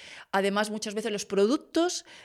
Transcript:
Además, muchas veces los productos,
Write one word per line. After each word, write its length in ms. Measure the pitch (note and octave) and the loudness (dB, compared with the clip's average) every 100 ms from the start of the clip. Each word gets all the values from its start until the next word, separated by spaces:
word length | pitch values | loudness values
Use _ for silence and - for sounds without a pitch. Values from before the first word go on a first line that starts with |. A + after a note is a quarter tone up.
| - - - | -20 -20 -4
Además, 380 | G3 G3 G3+ G#3+ | 0 2 0 -2
muchas 240 | G#3+ G#3+ | -4 -4
veces 180 | G#3 A3 | -4 -2
los 140 | G#3 - | -4 -2
productos, 800 | G3 G#3 D4 - D#4+ F4 - - - | 2 4 2 0 0 0 -2 -10 -20